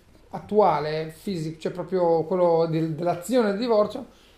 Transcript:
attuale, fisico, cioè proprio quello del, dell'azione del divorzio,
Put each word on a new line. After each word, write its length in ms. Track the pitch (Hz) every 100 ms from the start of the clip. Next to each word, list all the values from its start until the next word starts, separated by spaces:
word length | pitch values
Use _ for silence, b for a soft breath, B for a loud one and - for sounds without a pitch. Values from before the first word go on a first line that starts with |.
| _ _ -
attuale, 800 | 190 - 208 185 147 151 156 160
fisico, 500 | - 202 170 156 160
cioè 100 | 180
proprio 540 | 175 180 185 170 165
quello 420 | 160 185 175 165 165
del, 280 | 160 160
dell'azione 560 | 151 175 175 - 247 208
del 80 | 196
divorzio, 640 | 247 208 208 247 - b b